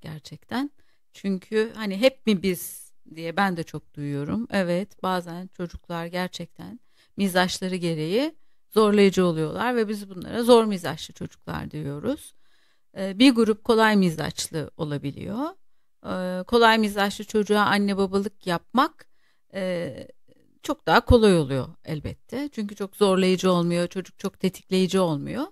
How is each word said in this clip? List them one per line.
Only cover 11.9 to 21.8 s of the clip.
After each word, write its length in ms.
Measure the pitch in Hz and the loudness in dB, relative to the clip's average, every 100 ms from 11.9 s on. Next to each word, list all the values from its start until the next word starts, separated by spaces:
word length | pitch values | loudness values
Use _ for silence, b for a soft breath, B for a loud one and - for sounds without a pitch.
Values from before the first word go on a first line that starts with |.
| 143 - 302 - - - _ _ _ _ 196 | -6 -6 -6 -8 -20 -20 _ _ _ _ -10
Ee, 220 | 190 190 | -4 4
bir 120 | 269 233 | 6 6
grup 280 | 220 214 | 4 2
kolay 320 | - 220 220 208 | 2 4 4 4
mizaçlı 720 | 180 156 143 - - 160 139 - | 2 0 -6 -8 -8 -8 -8 -6
olabiliyor. 680 | 151 143 143 - - 214 311 392 - _ _ _ - | -6 -6 -8 -8 -8 -6 -8 -10 -20 _ _ _ -10
Ee, 380 | 185 185 185 185 | -6 -6 -6 -2
kolay 300 | 233 226 226 | 4 6 4
mizaçlı 460 | 214 208 202 196 214 | 2 0 -2 -4 -4
çocuğa 360 | 214 202 208 | -2 0 2
anne 360 | 202 202 202 196 | 2 2 0 0
babalık 500 | 196 196 208 - - | 0 -2 -4 -6 -4
yapmak, 600 | 170 - 240 320 - - _ _ _ _ | -4 -2 0 0 -2 -20 _ _ _ _
e, 400 | 196 185 175 170 - - - - _ _ _ | -8 -6 -6 -8 -10 -16 -20 -20 _ _ _
çok 240 | - 285 - | -8 -6 2
daha 140 | 185 | 2
kolay 360 | - 247 214 175 | 6 6 8 6
oluyor 300 | 135 135 - - | 2 -2 -6 -10